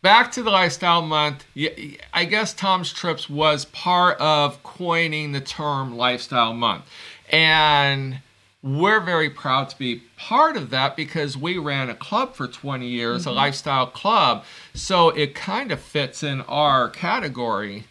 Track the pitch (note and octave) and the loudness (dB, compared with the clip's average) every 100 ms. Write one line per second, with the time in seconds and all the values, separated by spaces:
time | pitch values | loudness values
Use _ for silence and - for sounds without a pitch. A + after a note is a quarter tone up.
0 | F#3 A3+ A#3+ - A3 G3 F3+ - F3+ E3+ | 8 6 6 -2 2 2 2 0 2 2
1 | D#3+ D#3 D3+ C#3 - C#3 D3 - A2 C#3 | 2 0 0 -2 -14 -6 -6 -6 -16 -18
2 | - - F3 G#3+ G#3+ - F#3+ F#3 E3+ - | -6 -4 0 0 -2 -2 0 0 -2 -6
3 | F3 D3+ - C#3+ D#3 D3+ - - F3+ F3+ | -4 -4 -6 0 2 2 -4 -6 0 4
4 | F3+ - D#3 D3+ C#3+ C#3+ - - F3+ E3 | 4 4 2 4 2 -2 -20 -10 -2 0
5 | E3 D#3 D3+ C#3 C3+ - D3+ C#3 C3 A#2+ | 0 -2 -4 -6 -8 -6 -2 -2 -4 0
6 | B2 B2 - B2+ A2+ A#2 A#2 F2+ - - | 0 0 -2 0 0 0 -2 -2 -8 -20
7 | - - - D#3 D#3+ D#3 D3+ D3 C#3 C3+ | -20 -20 0 2 4 4 6 4 2 0
8 | C3+ C3 - _ _ _ C3+ C#3 F#3 G#3+ | -4 -8 -14 _ _ _ -4 0 4 2
9 | F3 E3+ D#3 C#3 C#3+ C3 C3+ - B2+ A#2+ | 2 0 0 -4 -2 -2 -2 -6 -6 -6
10 | - - - A#3 D#4+ D4+ C3 C3 C3+ - | -10 -18 -2 2 2 2 -4 -2 -2 -2
11 | D3 E3+ D3 C3+ D#3+ F#3 D3+ C#3 B2+ A2+ | -6 -4 -6 -6 -6 -4 -4 -4 -6 -8
12 | - G#3 B3+ - B2+ - C#3 C3 B2 B2 | -4 -2 -2 -6 -10 -8 -8 -8 -6 -4
13 | A#2 A#2+ E3 B2 C#3+ C#3 D3+ C3 B2+ - | -2 -2 -4 0 0 0 -2 0 0 -2
14 | G3 A3+ C#3+ A2+ - - - - - F#3 | 0 4 4 2 -4 -20 -16 -12 0 4
15 | E3 D3+ D3 C#3+ - G#3 C4+ D3+ - D3+ | 4 4 -4 -4 -6 -4 -4 -8 -4 -4
16 | C3+ - D3+ C3+ - C#3 D3+ C3 A#2 - | -4 -6 -6 -6 -4 2 4 4 2 -2
17 | E3+ A#3+ D#3+ B2 A#2+ G2+ G#2 G2+ A2 | -2 -2 -4 -4 -2 -2 -4 -10 -16